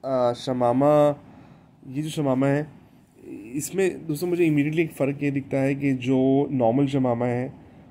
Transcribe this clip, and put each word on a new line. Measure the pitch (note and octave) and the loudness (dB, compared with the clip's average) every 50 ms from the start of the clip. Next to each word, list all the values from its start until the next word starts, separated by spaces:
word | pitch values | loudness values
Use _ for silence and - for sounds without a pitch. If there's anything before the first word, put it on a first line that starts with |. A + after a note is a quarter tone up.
| - C3+ | -4 -2
आ, | C3+ B2+ B2 A#2+ A#2+ | 0 2 2 0 0
शमामा, | A#2+ - C3+ B2+ B2 B2 A#2+ A#2+ C3 C#3 D3 D3+ D3+ D3 D3 C#3+ C#3+ - - - - - - - - - - _ _ - | -2 -4 -4 -2 0 2 2 2 4 4 4 6 6 4 4 2 -2 -10 -20 -20 -20 -20 -20 -20 -20 -20 -20 _ _ -18
ये | C3 B2+ C#3+ | -10 -8 -6
जो | D3+ - | -6 -6
शमामा | - D#3+ D3 C#3 C3 C3 C3+ | -4 -2 0 0 2 2 2
है, | C#3 C#3 D3 D3+ D3 - - - - _ - _ _ _ - - - - - G2+ A2 B2 | 2 2 0 -2 -6 -12 -20 -20 -20 _ -20 _ _ _ -20 -18 -16 -16 -16 -16 -8 -8
इसमें | D3 - - E3 F#3+ F#3+ F3 - - D#3 | -8 -8 -4 -2 -2 -2 -2 -2 -6 -8
दोस्तों | D#3+ D3+ C#3+ F3 | -8 -6 -4 -2
मुझे | F3+ F3 E3+ F3 | -2 0 2 2
इमीडिएटली | D#3+ D3+ D3 C#3 D3+ D#3 E3 | 4 4 2 2 0 0 0
एक | E3 D#3 | -2 -2
फ़र्क | - - C#3+ C3+ C#3+ C#3+ C#3+ | -2 -4 -2 -2 -2 -2 -4
ये | C#3+ | -2
दिखता | C3+ C#3 C3+ - - | -2 -4 -6 -4 -2
है | C3+ C3+ C3+ C#3+ | 0 0 0 0
कि | C#3 C#3+ C#3+ C3+ | 0 0 -2 -2
जो | B2+ A#2+ B2 C3+ C3 C3 C3+ C3+ C#3 C#3+ - | -2 0 0 2 2 4 4 4 2 2 0
नॉर्मल | D3 B2+ A#2+ A2+ A#2 C3+ C#3+ | 0 2 2 2 4 2 2
शमामा | C3 C3+ C#3 B2+ B2+ A#2+ A#2 A#2+ | 2 2 0 2 2 0 0 0
है | B2 A#2+ B2 B2+ C3+ - - - - - - - - | -2 -2 -2 -4 -6 -10 -18 -20 -20 -20 -20 -20 -20